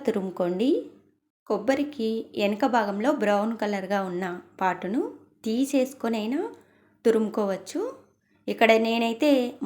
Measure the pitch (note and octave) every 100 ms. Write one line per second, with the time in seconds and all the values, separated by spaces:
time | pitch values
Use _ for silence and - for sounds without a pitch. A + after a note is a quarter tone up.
0 | C#4+ G#3 F#3 F3 F3 F3+ B3+ A4 - -
1 | _ _ _ _ - G#3 G#3 C4+ C#4+ -
2 | A3 A3 - - G3+ G#3+ C4+ A#3 G3+ G3+
3 | A#3+ D4+ G#3 G3+ A3 A3+ G#3 G3+ F#3+ G3+
4 | F#3+ F3 F#3 F3+ - - F#3 F3 F3+ A#3+
5 | G#4+ - - _ A3 A3+ C4+ C#4 B3+ -
6 | A3+ A3+ G#3+ C#4+ A4 - _ _ _ _
7 | A#3 A3 G#3+ A3 G3+ F#3+ - D4 A#4+ -
8 | - _ _ _ - G3+ A3+ A3 A3+ A3+
9 | A#3 A3+ D4+ C4 A#3+ -